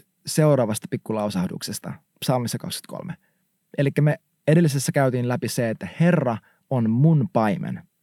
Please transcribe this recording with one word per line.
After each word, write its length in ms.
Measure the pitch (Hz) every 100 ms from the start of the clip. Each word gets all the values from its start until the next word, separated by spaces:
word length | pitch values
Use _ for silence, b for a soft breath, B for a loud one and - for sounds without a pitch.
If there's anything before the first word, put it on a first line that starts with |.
| - _ -
seuraavasta 600 | - 151 139 113 107 -
pikkulausahduksesta, 1040 | 120 - 110 104 95 87 82 - - - - _ _
psalmissa 380 | - 127 117 -
kaksikymmentäkolme. 560 | - - - - - 175 _ _ _ _ _ -
Elikkä 240 | 139 139
me 140 | 151 - _ _ -
edellisessä 460 | 160 170 139 131
käytiin 360 | 156 135 123 120
läpi 200 | 120 117
se, 220 | - 117
että 180 | 110 92 -
Herra 380 | 165 170 143 110 b b _
on 200 | 131 110
mun 380 | 117 156 156 110
paimen. 500 | 120 110 92 62 64 - _